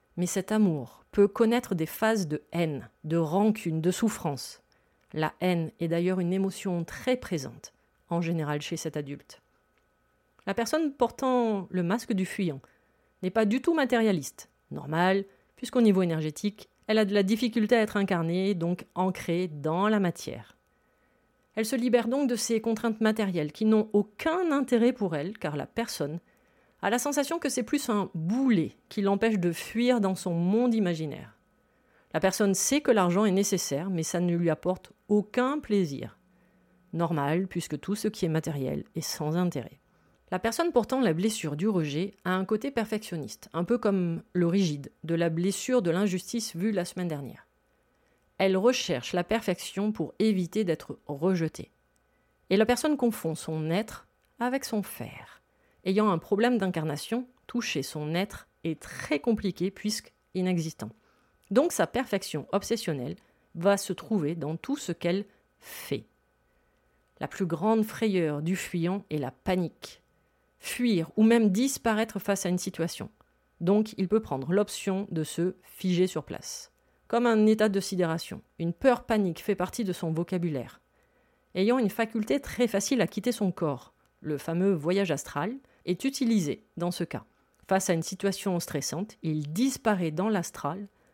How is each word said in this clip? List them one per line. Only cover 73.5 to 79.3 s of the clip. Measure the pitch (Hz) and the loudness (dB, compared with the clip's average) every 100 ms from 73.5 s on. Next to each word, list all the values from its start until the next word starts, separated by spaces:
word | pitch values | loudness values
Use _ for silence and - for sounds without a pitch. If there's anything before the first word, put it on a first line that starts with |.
| - | -4
Donc | 170 208 214 - | 2 2 2 -2
il | 185 | 0
peut | 214 | 0
prendre | 220 131 135 | 0 -4 0
l'option | 190 202 - - 190 202 | 0 0 -2 -4 -4 -2
de | 160 | -4
se | 151 - 180 - | -4 -2 -2 -4
figer | - - 190 175 185 | -12 -6 0 2 2
sur | 156 | 0
place. | - - - - - _ _ _ - | -8 -10 -10 -14 -16 _ _ _ -2
Comme | 240 240 | 2 4
un | 220 214 | 6 6
état | 220 214 | 6 4
de | 196 | 2
sidération, | 190 185 170 165 - - - - | -2 0 0 0 -6 -12 -14 -6
une | 165 | -4
peur | - 269 240 | 2 4 4
panique | - 220 190 | 2 0 0